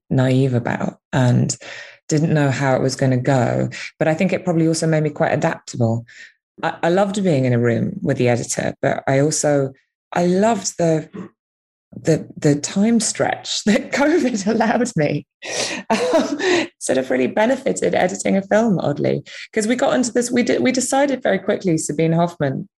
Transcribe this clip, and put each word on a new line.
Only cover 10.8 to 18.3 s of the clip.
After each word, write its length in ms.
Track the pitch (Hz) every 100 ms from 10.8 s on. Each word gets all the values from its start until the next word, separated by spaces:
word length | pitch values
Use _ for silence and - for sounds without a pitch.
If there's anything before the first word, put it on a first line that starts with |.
| 165 160 - - - _ _ _ _ _ _ -
the, 300 | - 156 - -
the 200 | 151 143
time 400 | - 196 214 233
stretch 600 | - - 123 - - -
<laughs> 40 | 214
that 260 | 240 -
covid 540 | - 285 330 247 214 190
allowed 440 | 220 220 - 247 -
me, 300 | 147 147 - _ - - - - -
um, 800 | 220 - 320 - 294 370 349 - _
sort 200 | - 262
of 120 | 254
really 160 | 254 240
benefited 680 | - 220 262 220 - 180
editing 420 | - 185 202 -